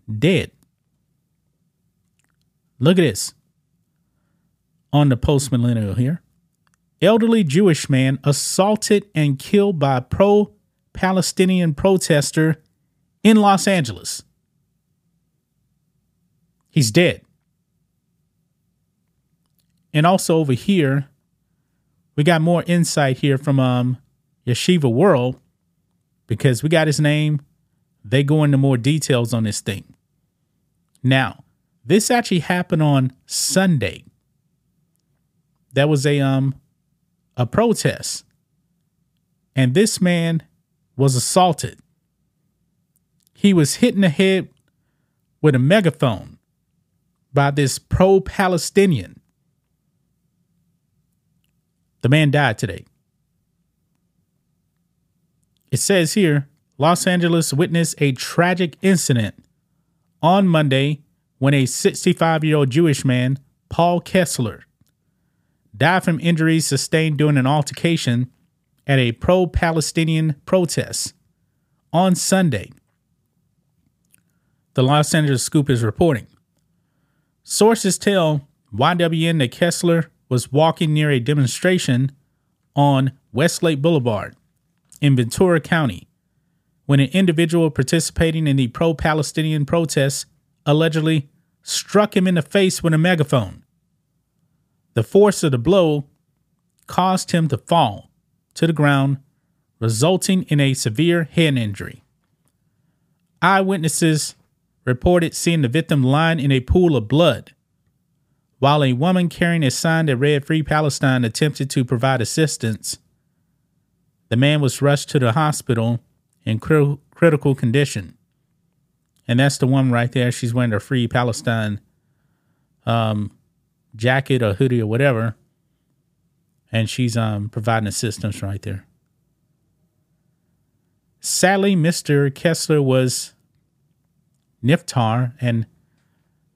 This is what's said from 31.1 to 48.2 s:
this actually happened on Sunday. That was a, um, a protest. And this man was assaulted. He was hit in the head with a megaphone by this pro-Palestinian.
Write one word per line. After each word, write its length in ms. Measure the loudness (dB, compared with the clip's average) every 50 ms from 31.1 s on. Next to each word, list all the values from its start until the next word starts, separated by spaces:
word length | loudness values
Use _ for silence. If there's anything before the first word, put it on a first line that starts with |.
| 2 2 0 -2 -6 -12 _ _ _ _ _ _ _ _ _
this 240 | 0 0 0 2 2
actually 300 | 0 -2 0 0 -2 -2
happened 420 | -2 -2 -4 -4 -2 -2 -2 0
on 320 | 2 2 2 2 0 0 -4 _ _ _
Sunday. 760 | -8 -6 -6 -2 0 0 2 2 0 0 -2 -4 -8 -10 -16 -20 _ _ _ _ _ _ _ _ _ _ _ _ _ _ _ _ _ _ _ _ _ _ _ _ _ _ _ _ _ _ _ _ -2
That 160 | 0 0 2
was 180 | 0 0 0 0
a, 120 | 0 0
um, 360 | 0 0 0 0 -2 -2 -4 -8 _ _ _ _ _ _ _ _ _ _ _ _ _ _ _ -6
a 60 | -4
protest. 800 | -2 0 2 2 2 0 0 -2 -2 -4 -4 -8 -12 -12 -12 -14 _ _ _ _ _ _ _ _ _ _ _ _ _ _ _ _ _ _ _ _ _ _ _ _ _ _
And 200 | 0 0 2 2
this 260 | 2 2 0 0 0
man 400 | 0 0 0 0 0 -2 -2 -4 -6 _ _ _ _ _ _ _ _ _ _
was 200 | 0 0 2 2
assaulted. 640 | 0 -2 0 2 2 2 2 2 -2 -6 -10 -12 -16 _ _ _ _ _ _ _ _ _ _ _ _ _ _ _ _ _ _ _ _ _ _ _ _ _ _ _ _ _ _ _
He 180 | _ 2 2 4
was 220 | 4 2 0 0
hit 180 | 0 0 0 2
in 80 | 2
the 80 | 0 0
head 400 | 2 2 0 0 0 0 -4 -6 _ _ _ _ _ _ _ _ _ _ _ _ _ _ _ _ _ _
with 140 | 2 4 4
a 60 | 4
megaphone 800 | 4 4 4 4 4 2 0 0 -2 -2 -2 -4 -10 -16 -20 _ _ _ _ _ _ _ _ _ _ _ _ _ _ _ _ _ _ _
by 200 | -2 0 0 0
this 260 | 0 0 -2 -2 -2 -6
pro-Palestinian. 1400 | -6 _ 0 2 4 4 4 2